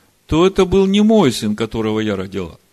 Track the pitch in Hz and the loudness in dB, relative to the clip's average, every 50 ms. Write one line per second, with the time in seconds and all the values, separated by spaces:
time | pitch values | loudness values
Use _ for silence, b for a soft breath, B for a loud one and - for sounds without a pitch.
0 | b b b b _ - 156 160 180 190 196 - 185 180 185 196 190 190 196 208 | b b b b _ -4 0 2 2 2 2 0 0 2 2 0 2 2 2 2
1 | 214 220 226 214 170 127 110 - 113 104 107 107 117 110 117 113 110 110 107 110 | 4 4 4 4 4 2 0 -2 -4 -4 -4 -4 -4 -6 -4 -4 -4 -2 -2 -2
2 | 110 107 101 95 95 98 98 98 90 78 - _ _ _ | -2 -2 -4 -4 -6 -8 -8 -10 -10 -10 -14 _ _ _